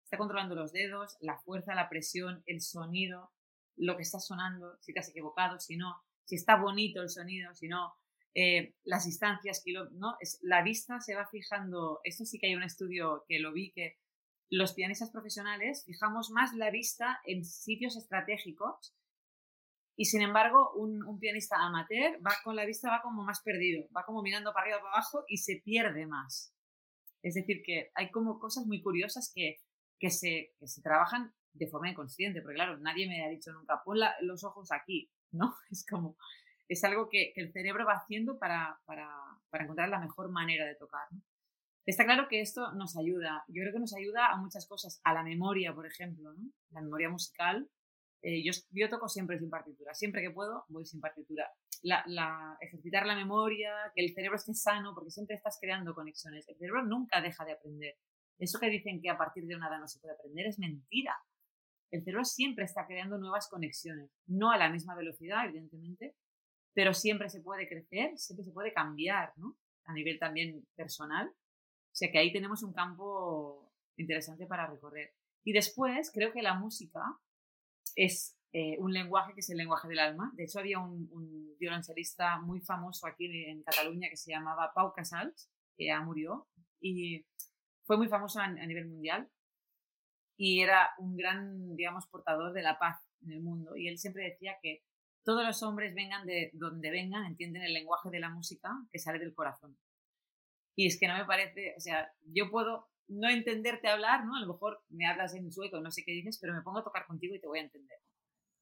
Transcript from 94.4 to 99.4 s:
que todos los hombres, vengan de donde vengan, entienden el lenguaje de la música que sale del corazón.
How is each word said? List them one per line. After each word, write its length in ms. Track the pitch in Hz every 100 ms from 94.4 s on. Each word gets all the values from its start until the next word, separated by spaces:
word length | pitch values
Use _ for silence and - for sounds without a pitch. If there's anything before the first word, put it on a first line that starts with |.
| 190 196
que 200 | 160 156 _ _ _ _
todos 200 | - 226
los 180 | 233 214
hombres, 320 | 220 208 208
vengan 320 | 180 196 196 180
de 240 | 175 165
donde 360 | 160 165 165 156
vengan, 340 | 180 185 208
entienden 380 | 190 170 175 175
el 100 | 180
lenguaje 380 | 160 160 175 180
de 100 | 170
la 80 | 165
música 420 | 170 170 - 185 262 233
que 60 | 175
sale 200 | 160 160
del 160 | 170
corazón. 420 | 165